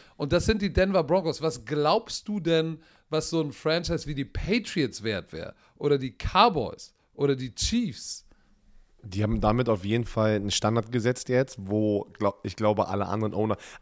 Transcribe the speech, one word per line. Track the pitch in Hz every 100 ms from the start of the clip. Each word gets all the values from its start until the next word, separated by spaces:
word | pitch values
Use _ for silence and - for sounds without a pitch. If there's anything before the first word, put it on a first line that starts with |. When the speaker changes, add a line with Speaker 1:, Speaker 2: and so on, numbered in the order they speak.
| - -
Speaker 1:
Und | 143
das | 170 214
sind | 220
die | 196
Denver | 180 190 190
Broncos. | 143 185 160 131
Was | 160 143
glaubst | 113 147 147 220 - - -
du | 208
denn, | 165 160 160 156 - _ -
was | 156 151
so | 165
ein | 147
Franchise | - 156 170 156 165 -
wie | 139
die | 135
Patriots | - - 233 - 170 131 -
wert | 110 98 -
wäre? | 80 - - _ -
Oder | 147 143
die | 131 -
Cowboys? | - 185 233 156 92 - - _ _
Oder | - 143 131
die | 127
Chiefs? | - - 233 208 107 - - - _ _ _ _ - - _ 107
Speaker 2:
Die | 95
haben | 107 113
damit | 107 120 117
auf | 104 101
jeden | 117 113
Fall | 113 110 107
einen | 101
Standard | - 107 113 110
gesetzt | 120 117 123 -
jetzt, | 127 135 -
wo, | 95 107 107 104 -
glaub, | - 101 -
ich | 101 -
glaube, | 107 104 92
alle | 101 92
anderen | 104 110
Owner, | 95 110 101 - -